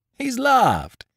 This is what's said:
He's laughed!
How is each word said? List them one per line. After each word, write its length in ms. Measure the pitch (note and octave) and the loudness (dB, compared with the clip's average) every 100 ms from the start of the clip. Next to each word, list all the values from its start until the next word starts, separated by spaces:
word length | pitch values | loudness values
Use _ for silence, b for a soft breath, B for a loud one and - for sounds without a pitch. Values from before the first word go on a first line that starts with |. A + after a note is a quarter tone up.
| _ - | _ -10
He's 200 | C#4 A#3+ | -8 -4
laughed! 680 | C#4 C4+ F3+ F#2 C#2+ - - | 0 2 2 0 -4 -16 -20